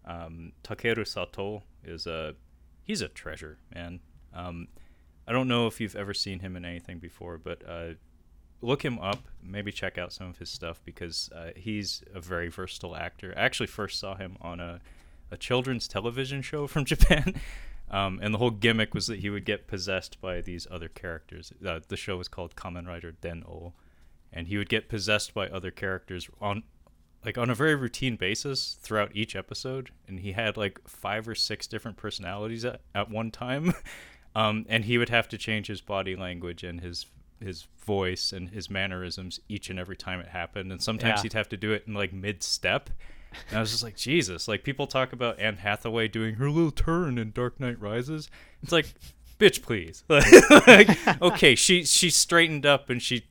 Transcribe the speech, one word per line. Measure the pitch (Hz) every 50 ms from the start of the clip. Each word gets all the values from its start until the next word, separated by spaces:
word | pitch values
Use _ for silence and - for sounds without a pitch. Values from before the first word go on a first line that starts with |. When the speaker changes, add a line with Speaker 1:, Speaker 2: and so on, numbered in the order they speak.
| _
Speaker 1:
Um, | 85 85 85 85 82 82 82 82 82 - - -
Takeru | - 107 - - 117 113 113 104
Sato | - - 101 87 - - - 98 101 107 101 - - - - -
is | - 85 82 -
a, | 85 80 80 80 78 - - - - - _ - - - - -
he's | - 220 180
a | 104 -
treasure, | - - - - 78 78 78 76 76 - - - -
man. | 87 85 85 87 85 - - - - - -
Um, | - 85 90 90 87 85 87 - - - - - - _ - - - - -
I | -
don't | 117 127 131 127
know | 120 120 117
if | 113 - -
you've | 117 101 -
ever | 101 101 98 101
seen | - - 101 95 90
him | 90 95 92
in | 90 87
anything | 87 87 87 85 - 92 85
before, | 85 85 - - 95 87 85 80
but, | 80 82 85 - - -
uh, | 85 85 82 82 80 - - - - - - - - - - - - -
look | - 117 135 143 -
him | 147 120 -
up, | 85 95 101 131 - - - -
maybe | - 90 92 104 101 104
check | - - - 95 - -
out | 87 -
some | - - 98 90
of | 90 -
his | 87 -
stuff | - - - 82 82 - -
because, | - 85 - 90 85 82 - - - -
uh, | 82 82 82 -
he's | - 87 104 107 107 101 87 - - - -
a | 98 95
very | 82 90 92 85 87 85
versatile | 80 - 92 90 - - - 87 85
actor. | - 85 87 - - - 92 87
I | -
actually | 110 131 - - 120 -
first | - - 104 95 - -
saw | - 98 95
him | 95 98 92 92 -
on | - 87 87 85
a, | 87 85 85 87 - - - - - - - - - -
a | -
children's | - - - 127 127 127 135 127 113 -
television | - - 101 104 117 117 127 135 131 139 139
show | 131 - - 151 143
from | 139 - 151 139
<laughs> |
Japan, | - 151 - - - 170 147 139 185 190 - - - - - - - - - - -
um, | - 98 98 95 92 90
and | 92 104 107
the | 104
whole | 123 120
gimmick | 110 101 101 117 113 113 107 - -
was | 107 98
that | - 113 95
he | 95 101
would | 101 101 98
get | 107 104 98 - -
possessed | - 98 90 98 95 92 - - - -
by | - 92 90 90
these | 85 87 90 85 - -
other | 90 87 82 82
characters. | - - - 92 82 80 - - 85 80 80 - - - 92
Uh, | 95 82 80 78 _
the | 98
show | 92 - - 95
was | 90 90 -
called | - - 87 82 -
Kamen | - - 95 87 87 85 87
Rider | 87 85 87 85
Den-O, | 82 - - 87 82 82 85 85 82 82 85 85 82 _ - - - - - - - - - -
and | - 82 85 85
he | 104 104
would | 101 -
get | - 110 - -
possessed | 117 107 92 104 107 104 - - -
by | 110 98 -
other | 82 95 90 92
characters | - - - 95 95 92 _ - 92 90 - - - -
on, | 101 101 101 107 - - _ - - - _ _ - _ _ _ -
like, | 117 - 123
on | 117 123
a | 123
very | 107 143 156 151
routine | 143 131 113 - - 139 131 117
basis | - 90 92 104 - - 143 135 131 - - - -
throughout | - - 110 107 104 - -
each | 104 107 - -
episode, | 98 92 - 104 - - 131 131 135 123 - - - _ -
and | 95 92
he | 92 101
had, | 92 110 113 107 101
like, | 110 104 98 92 - _ -
five | - - - 98 101 110 110 113
or | 110
six | - - - 110 - - -
different | - 107 - 117 98
personalities | - - 104 - - 98 87 95 101 107 110 117 113 113
at, | 123 123 - - - -
at | 101 104 110
one | 107 110 113 113
time, | - - 123 123 131 143 160 180 - - - - - - -
<laughs> | - - - - - -
um, | 110 110 107 107 110 107 -
and | 113 113 107
he | 104 120 117
would | 120 -
have | 120 117 113 -
to | - 104
change | - - 110 107 98 -
his | 104 95
body | - - 104 98 95 95 92
language | 90 95 90 90 87 87 87 85 85 -
and | 90 87 85
his, | 85 90 85 - - - - - - - _ -
his | 101 95 90 - - - - - -
voice | - 104 98 95 90 92 92 - -
and | - 95 90 87
his | 98 107 92 -
mannerisms | 98 95 95 98 92 90 92 90 85 - 92 90 - - - -
each | 107 101 - -
and | 92 92
every | 90 92 95
time | - - - 92 90
it | 87 80
happened, | - 90 85 - - 104 92 92
and | 92 87
sometimes | - - 110 110 113 113 107 104
Speaker 2:
Yeah. | 98
Speaker 1:
he'd | 87 -
have | 110 104 -
to | -
do | 98 110 107
it | 107 104 -
in, | 113 107
like, | 104 101 92
mid-step, | 87 95 95 104 104 87 - - - - - 90 101 143 - - - - - - - - - - - - - -
and | - 107
I |
was | 113 107
just | 110 -
like, | 127 113 101
"Jesus." | - - 120 143 175 135 95 90 82 - -
Like, | 107 98 -
people | - 135 - 143
talk | 135 - 131 131 123
about | - 120 123 117 110 -
Anne | 104 110 104 92
Hathaway | 92 104 101 - - 117 110 117 113 110
doing | - 113 110 110 110
her | 107 135 143
little | 147 165 170 156
turn | 143 - - - 165 170 180 151 123 120
in | 113 110
Dark | 104 - 123 123 - -
Knight | 139 123 120 113
Rises. | 104 101 107 120 123 139 156 156 147 - - - - - - -
It's | - -
like, | 170 165 151 - - - - - - - - - - -
"Bitch, | - 185 - -
please." | - - 120 101 82 80 - - -
<laughs> | -
Like, | 160 143 135 - - - - - 302 285 - - 247 - 214 - 190 - - - 165 135
okay, | 170 180 202 175 - 151 123
she, | - - - 185 180 160
she | 135 - - - 175
straightened | - - - - 175 170 170 165 156 147 135
up | 147 143 127 - -
and | 127 120
she | - - - 117 - -